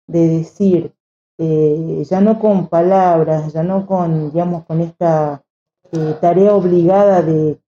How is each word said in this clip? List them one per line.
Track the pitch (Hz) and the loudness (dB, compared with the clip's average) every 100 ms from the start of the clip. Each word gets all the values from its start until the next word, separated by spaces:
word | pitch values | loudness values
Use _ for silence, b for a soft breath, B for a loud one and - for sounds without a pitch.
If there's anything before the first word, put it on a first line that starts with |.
| - | -6
de | 170 165 | 0 2
decir, | 165 160 - 196 170 147 _ _ _ _ - | 0 -4 -2 0 0 -2 _ _ _ _ -8
eh, | 160 156 151 151 160 156 147 | -2 0 0 0 -4 -6 -4
ya | 190 | 0
no | 202 220 | 0 2
con | 214 196 165 | 0 0 0
palabras, | 170 180 190 185 165 160 156 156 | 0 2 2 2 2 0 -2 -4
ya | 160 | -4
no | 170 196 190 | -4 -4 -4
con, | 185 170 160 151 | -4 -2 -2 -2
digamos, | 160 175 175 - | -4 -4 -6 -6
con | 160 | -4
esta, | 170 - 175 156 151 143 _ _ _ _ - | -4 -2 0 0 -2 -6 _ _ _ _ -10
eh, | 165 156 151 | -6 -6 -2
tarea | 175 175 202 | 0 4 4
obligada | 202 180 175 170 196 202 185 | 2 2 2 2 4 4 2
de | 160 156 156 147 | 0 0 -2 -4